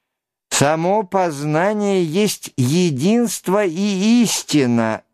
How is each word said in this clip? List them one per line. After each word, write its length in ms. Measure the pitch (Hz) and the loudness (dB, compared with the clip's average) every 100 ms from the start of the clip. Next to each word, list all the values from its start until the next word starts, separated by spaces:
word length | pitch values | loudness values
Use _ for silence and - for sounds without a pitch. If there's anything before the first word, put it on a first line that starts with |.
| _ _ _ _ _ | _ _ _ _ _
само 520 | - 139 160 170 208 | 0 0 0 0 -2
познание 1000 | 190 196 180 143 151 151 185 214 202 190 | -2 -2 -2 -4 -2 0 0 0 0 0
есть 480 | 170 165 208 - - - | 0 0 0 -2 -8 -2
единство 1080 | 123 165 180 135 160 233 233 - - 196 | 0 2 0 0 2 2 0 -4 -2 0
и 580 | 208 160 208 190 208 240 | 0 -2 -2 0 2 4
истина 840 | 220 - - 151 127 117 113 107 - | 2 -2 -2 0 2 2 0 -4 -4